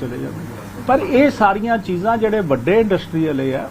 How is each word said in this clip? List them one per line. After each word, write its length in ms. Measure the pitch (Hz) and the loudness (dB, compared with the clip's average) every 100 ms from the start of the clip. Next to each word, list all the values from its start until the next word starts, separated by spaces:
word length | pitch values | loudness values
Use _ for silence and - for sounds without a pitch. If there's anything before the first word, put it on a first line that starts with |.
ਚਲੇ 160 | 131 123 | -8 -8
ਜਾਂਦੇ। 220 | 135 - - - - - - | -8 -8 -12 -12 -14 -8 0
ਪਰ 120 | 262 | 0
ਇਹ 300 | 202 262 285 | 4 4 4
ਸਾਰੀਆਂ 480 | - 208 202 226 226 | 4 2 2 0 -2
ਚੀਜ਼ਾਂ 400 | 185 180 202 226 | -2 -2 0 0
ਜਿਹੜੇ 220 | 220 214 | 2 0
ਵੱਡੇ 400 | 175 127 123 208 | 0 0 2 2
ਇੰਡਸਟਰੀ 460 | 220 180 - 165 160 | 4 0 -2 -2 -2
ਵਾਲੇ 300 | 139 135 131 | 0 -2 -2
ਆ 140 | - | -2